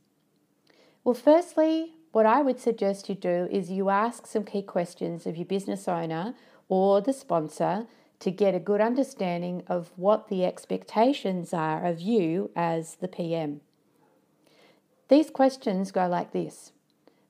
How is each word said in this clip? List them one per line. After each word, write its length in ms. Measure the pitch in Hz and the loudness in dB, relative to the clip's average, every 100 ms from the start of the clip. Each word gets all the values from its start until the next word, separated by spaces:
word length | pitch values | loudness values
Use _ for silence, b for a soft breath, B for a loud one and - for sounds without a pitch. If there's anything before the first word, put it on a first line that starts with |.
| _ _ _ _ _ _ b b b b | _ _ _ _ _ _ b b b b
Well, 100 | 247 | 0
firstly, 800 | 240 - 320 349 - 320 320 330 - _ | 2 6 6 4 0 2 0 -4 -12 _
what 120 | 220 | 2
I 160 | 220 247 | 4 4
would 180 | 277 247 | 2 0
suggest 520 | - 226 196 202 - | -2 0 -2 -2 -6
you 40 | |
do 340 | 190 185 175 180 | -6 -2 0 0
is 200 | 196 175 | -2 -4
you 200 | 190 190 | -2 0
ask 360 | 196 233 233 - | 0 0 -4 -6
some 180 | 220 | -6
key 180 | 202 202 | -4 -6
questions 640 | 196 - 175 - 175 170 185 | -4 -4 -4 -6 -8 -6 -8
of 100 | 165 | -8
your 80 | |
business 420 | 175 196 196 196 190 | -4 -6 -4 -6 -4
owner 480 | 170 165 160 202 254 b b - | -4 -4 -6 -6 -10 b b -2
or 360 | 190 190 202 | 2 4 4
the 100 | 202 | 2
sponsor 720 | 269 - 170 156 - 160 190 226 b b _ | -2 -2 -2 -2 -2 -2 -2 -6 b b _
to 100 | 196 | -6
get 240 | 185 202 | 0 0
a 40 | 180 | 0
good 220 | 170 202 | 0 0
understanding 800 | 220 254 269 - 185 175 175 180 - | 2 0 -2 -4 -4 -4 -4 -6 -4
of 240 | 180 170 - | -6 -6 -2
what 320 | 185 214 - | 2 2 0
the 180 | 190 180 | -2 -2
expectations 1080 | - - 185 - 214 240 277 190 185 170 | -2 -6 -8 -2 2 2 2 -2 -4 -4
are 320 | 175 156 156 | -2 -2 0
of 160 | 180 165 | -2 -2
you 500 | 180 233 160 170 202 - | 0 2 2 0 -4 -2
as 380 | 170 165 165 | -2 -2 -6
the 140 | - 185 | -10 -10
P 260 | - 170 | -6 -4
M. 260 | 165 151 147 - _ _ _ _ _ _ _ b b b b _ _ - | -4 -4 -8 -14 _ _ _ _ _ _ _ b b b b _ _ 4
These 200 | 277 311 | 6 6
questions 640 | - 269 262 - 190 190 | 2 2 2 -2 -2 -2
go 160 | 190 180 | 0 0
like 240 | 175 - | 0 -2
this. 400 | 185 160 - - _ _ _ b b | -4 -6 -8 -20 _ _ _ b b